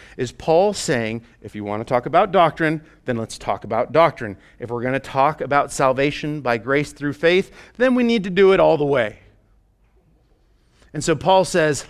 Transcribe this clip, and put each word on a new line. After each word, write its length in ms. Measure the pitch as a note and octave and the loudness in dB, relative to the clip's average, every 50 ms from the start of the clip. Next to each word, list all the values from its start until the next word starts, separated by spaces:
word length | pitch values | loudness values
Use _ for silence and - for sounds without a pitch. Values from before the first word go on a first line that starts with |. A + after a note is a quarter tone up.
| - - - - | -20 -20 -10 -8
is 140 | C3+ A#2 | -8 -8
Paul 420 | - - - - D#3+ E3+ G3 G#3 G3 | -8 -10 -2 2 2 4 4 2 0
saying, 480 | - - - C#3+ A#2+ A2+ A2 A2+ A#2 A#2 _ _ _ | -4 -4 -2 -2 -2 -2 -4 -6 -8 -10 _ _ _
"If 120 | - G#2 - | -20 -14 -12
you 100 | G#2 G#2 | -10 -6
want 180 | G2+ G#2 G#2+ | -6 -6 -6
to 40 | A#2 | -4
talk 200 | - C3+ B2 - | 0 -2 -2 0
about 260 | D#3 C#3+ E3+ G#3+ G3 | 2 2 2 2 2
doctrine, 500 | E3+ F#3+ E3+ D#3 - - E3 D3+ D#3+ D#3 D#3+ _ _ _ - | 2 2 2 2 2 0 -2 -2 -2 -4 -8 _ _ _ -8
then 120 | - B2 A2+ | -6 -4 -4
let's 200 | A2+ - - - | -4 -8 -10 -12
talk 280 | - A#2+ G#2 - - | -6 -6 -6 -6 -4
about 260 | G2+ A2+ A2 A#2+ - | -6 -4 -4 -4 0
doctrine. 460 | A#2+ D#3 E3 D3+ - - A#2+ G#2 G2 - _ - _ - | 2 2 2 2 2 -4 -10 -10 -10 -12 _ -20 _ -14
If 140 | B2 G#2+ | -10 -8
we're 100 | A#2+ A#2+ | -8 -6
gonna 180 | A#2 B2+ C3 C3+ | -4 -4 -4 -4
talk 420 | - - - C3+ C3+ D3+ D3+ - | -6 -6 0 0 2 2 0 -4
about 300 | C3+ C3 C#3+ C#3+ C3+ C#3 | -6 -2 0 0 0 -2
salvation 720 | - - D3 C3 C3 C3 C#3 D3 C#3 - - D3+ D3+ D3+ | -2 0 0 0 2 2 0 -2 -2 -4 -8 -8 -8 -6
by 160 | B2+ B2 A#2 A#2 | -4 -2 -4 -2
grace 360 | A2+ B2+ C3+ D3 D3 D3 - | -2 -2 -2 -2 -2 -4 -8
through 200 | - C#3+ C#3+ C3 | -8 -8 -8 -6
faith, 380 | - E3+ E3 F3+ F#3 F#3+ - - - - - _ - | 0 0 2 2 2 0 -2 -10 -20 -20 -20 _ -2
then 160 | A#3+ C4 B3 | 0 2 2
we 80 | B3+ A#3+ | 2 2
need 200 | A#3 A#3 A#3 F3 | 2 0 0 -2
to 60 | G3+ | -2
do 240 | F3 F#3+ G3 F#3+ F#3+ | 2 4 6 6 6
it 80 | F3+ | 6
all 160 | D#3+ D#3 - C#3 | 6 4 4 2
the 80 | D3 | 0
way." 340 | C#3 C#3 B2+ A2+ G#2 G#2 - _ _ _ _ _ _ _ _ _ _ _ _ _ _ _ _ _ _ _ _ _ _ _ _ _ _ _ _ _ _ _ _ _ _ - | 0 0 0 0 -2 -4 -12 _ _ _ _ _ _ _ _ _ _ _ _ _ _ _ _ _ _ _ _ _ _ _ _ _ _ _ _ _ _ _ _ _ _ -12
And 100 | D3+ - | -6 -2
so 120 | E3+ D#3+ | -2 -2
Paul 280 | B2+ B2+ E3+ F#3+ F#3+ F3+ | 0 2 2 4 4 2
says, 420 | - - F3 D#3 D3+ C#3+ - - - | 2 0 0 2 2 0 -2 -6 -6